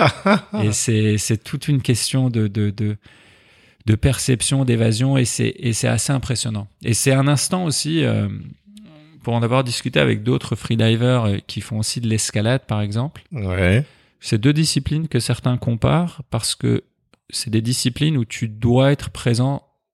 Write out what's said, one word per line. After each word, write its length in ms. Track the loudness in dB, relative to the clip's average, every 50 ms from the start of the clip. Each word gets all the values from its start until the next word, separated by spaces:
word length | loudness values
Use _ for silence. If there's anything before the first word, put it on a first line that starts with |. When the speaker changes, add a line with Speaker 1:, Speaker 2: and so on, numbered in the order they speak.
| 2 2
Speaker 1:
<laughs> 540 | 0 0 2 2 2 2 0 -4 -4 -2
Speaker 2:
Et 100 | 0 0
c'est, 460 | 0 0 0 0 2 2 2 2 2 0
c'est 180 | 0 -2 -2
toute 320 | -2 -2 -8 -10 -6 -2 0
une 140 | 0 0
question 480 | 2 0 0 0 0 -2 0 0 0 0
de, 180 | 0 0 0 0
de, 220 | 0 0 -2 -2
de, 260 | -2 -2 -4 -4 -4 -6 _ -20 -20 -20 -20 -20 -20 _ _ _ _ _ _ _ _ _ _
de 100 | 0 2
perception, 680 | 4 4 2 2 2 2 0 0 0 0 0 0 2 2
d'évasion 540 | 2 2 4 4 2 2 2 2 2 4 2
et 80 | 2
c'est, 280 | 0 0 0 -2 -2 -2 -2
et 160 | -2 -2 -2
c'est 120 | 0 0
assez 280 | 0 0 0 0 0 -2
impressionnant. 520 | -2 -2 -4 -4 -4 -2 -4 -4 -6 -8 -10 _ _
Et 120 | -2 -2 0
c'est 180 | 2 2 2
un 160 | 4 4 4 4
instant 360 | 2 2 0 -2 -2 -2 -2
aussi, 380 | -2 -2 -2 -2 -2 0 0
euh, 280 | 2 2 2 0 0 -2 -4 -8 -12 -14 -18 _ _ -20 -20 -20 -20 -20 -20 -20 -20 -20 -20 -10
pour 120 | -6 -4 -2
en 80 | 0
avoir 200 | 0 2 2 0
discuté 380 | 0 0 -4 -4 -6 -2 0 2
avec 220 | 2 2 2 0
d'autres 340 | 0 0 -2 -2 -2 -4 -8
freedivers, 680 | -8 -4 -2 0 2 4 2 2 2 2 2 2 2 2
euh, 100 | 0 0 -2 -4
qui 140 | -8 -10 -10
font 180 | -8 -6 -4 -4
aussi 220 | -4 -4 -4 -4
de 80 | -2 0
l'escalade, 540 | 0 0 -2 -2 -2 -2 0 0 0 -2 -2
par 140 | -4 -2 -2
exemple. 420 | -2 -2 -2 -4 -4 -4 -8 -14 -18 _
Speaker 1:
Ouais. 520 | -8 -6 -4 -2 0 2 4 4 4 2 2 -2 _ _ _ _ _ _
Speaker 2:
C'est 180 | -4 -2 -2 2
deux 160 | 2 2 2
disciplines 540 | 4 0 0 0 -2 -2 -2 -2 -2 -2 -2
que 120 | -2 -2
certains 380 | 0 -2 -4 -2 0 -2 -2 0
comparent 640 | -2 -2 0 0 2 2 2 2 0 -2 -6 -12 -10 -6
parce 240 | -6 -4 -4 -4 -6
que 300 | -2 0 0 0 0 -2 _ _ _ _ _ _ _ _ -12
c'est 220 | -10 -10 -6 -2
des 100 | -2 0
disciplines 560 | 0 0 -2 0 -2 -2 -2 0 0 0 0
où 80 | 0 -2
tu 240 | -4 -6 -8 -8 -8
dois 440 | -6 -2 0 2 4 4 4 4
être 180 | 2 0 -4 -12
présent 520 | -12 -4 -2 0 2 2 0 0 -2 -4 -8 _ _ _ _ _